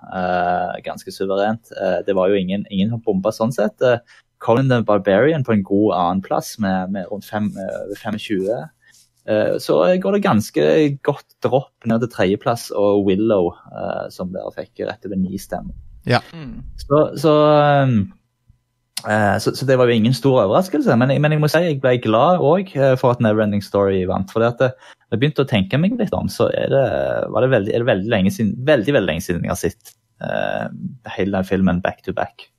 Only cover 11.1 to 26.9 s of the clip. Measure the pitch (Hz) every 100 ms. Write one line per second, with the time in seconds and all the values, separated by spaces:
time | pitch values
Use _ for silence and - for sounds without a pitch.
11.1 | 143 - _ 120 127 139 _ 117 117 120
12.1 | - 92 98 - 117 - - 101 101 101
13.1 | 95 110 104 87 - - - 92 - -
14.1 | - 92 92 52 - - - 98 - 95
15.1 | 95 92 98 - 90 - - - - -
16.1 | 120 - 117 127 113 - - - 151 151
17.1 | 147 156 151 151 151 147 143 135 113 95
18.1 | - _ _ _ _ _ _ _ - 107
19.1 | 107 104 101 - - 131 131 123 117 110
20.1 | 131 135 127 98 131 190 302 247 120 127
21.1 | 135 151 151 151 156 175 139 131 123 113
22.1 | 110 147 180 139 175 190 143 135 127 127
23.1 | 123 113 107 107 101 98 101 98 95 92
24.1 | 92 95 113 117 120 131 - - - _
25.1 | 107 143 - 135 110 92 135 185 240 220
26.1 | - - - - - - 135 123